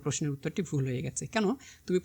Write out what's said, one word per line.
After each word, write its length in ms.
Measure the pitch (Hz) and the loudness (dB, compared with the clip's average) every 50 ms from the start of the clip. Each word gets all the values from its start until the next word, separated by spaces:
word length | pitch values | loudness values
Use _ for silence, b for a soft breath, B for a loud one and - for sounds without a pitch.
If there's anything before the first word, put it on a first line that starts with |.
| - | 0
প্রশ্নের 260 | 147 135 - 160 147 139 | -2 0 0 0 -2 -2
উত্তরটি 260 | 139 - 156 - - 180 - | -2 -4 -4 -4 -4 -4 0
ভুল 140 | - 143 131 131 | 0 0 0 0
হয়ে 120 | 127 123 135 | 0 -2 -2
গেছে। 180 | 135 - - 151 - - | -4 -4 -6 -8 -2 0
কেন? 120 | 330 - 185 262 269 B B B B B | 2 2 2 2 0 B B B B B
তুমি 140 | - 185 180 | 0 0 0